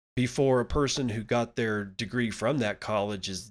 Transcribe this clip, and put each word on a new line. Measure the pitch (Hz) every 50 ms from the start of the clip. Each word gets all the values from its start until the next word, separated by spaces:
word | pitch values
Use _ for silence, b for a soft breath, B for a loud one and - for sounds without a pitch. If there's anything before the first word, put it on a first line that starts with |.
| _ _ _
before | 123 123 123 - - 139 135 131 123
a | 117
person | - - 147 143 131 - - 135 120
who | 107 117
got | 104 - - 120 117 113 -
their | - 117 110 107 107 101
degree | 98 95 - 113 95 113 123 120 113
from | 101 - 107 117 151 143
that | 117 104 98 -
college | - - 107 104 101 104 104 95 90 98
is | 95 87 90 110